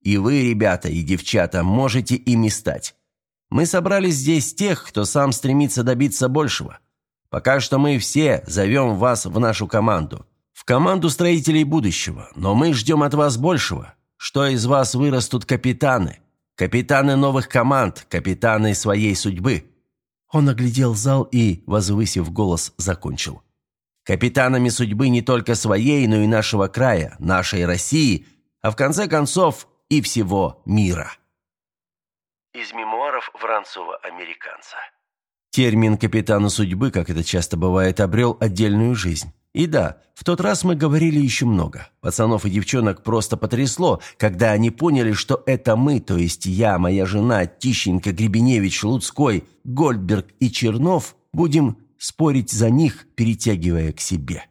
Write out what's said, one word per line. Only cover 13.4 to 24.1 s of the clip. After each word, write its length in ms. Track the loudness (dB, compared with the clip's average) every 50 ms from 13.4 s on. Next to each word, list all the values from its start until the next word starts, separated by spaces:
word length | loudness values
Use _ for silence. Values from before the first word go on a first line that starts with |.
| 0 0 0 0 -2 -4 -6 -8 -10 -14 -20 _ _ _ _ _
что 300 | -14 -6 _ 0 0 0
из 180 | 0 0 0
вас 300 | 2 2 2 2 0 0
вырастут 500 | 0 0 2 0 0 -2 -2 -4 -6 -2
капитаны, 760 | -2 -2 0 0 -2 -2 0 0 0 2 2 0 -2 -6 -12 _ _ _ _ _ _ _
капитаны 600 | -4 -4 0 0 -2 0 2 2 2 4 2 2 2
новых 300 | 2 2 0 -2 -4 0
команд, 580 | 0 0 2 2 2 2 0 0 -4 -8 -14 _
капитаны 640 | -6 -4 -2 -4 -4 0 0 0 2 2 2 0 0
своей 420 | -2 0 -2 0 0 2 0 0
судьбы». 540 | 0 -2 -4 -4 -2 -2 -2 -2 -2 -6 _ _ _ _ _ _ _ _ _ _ _ _ _
Он 180 | 0 2 2 2
оглядел 440 | 2 2 0 0 2 2 2 2 2
зал 280 | 0 0 0 2 2 0
и, 400 | 0 2 2 2 2 2 -2 -4
возвысив 680 | -2 0 0 0 2 0 0 0 0 -2 -2 -4 -4
голос, 420 | -2 -2 0 0 0 -2 -4 -8 _ -8
закончил. 640 | -4 -4 -4 -4 -6 -10 -8 -6 -8 -10 -10 -14 _ _ _ _ _ _ _ _ _ _ _ _ _
«Капитанами 680 | -4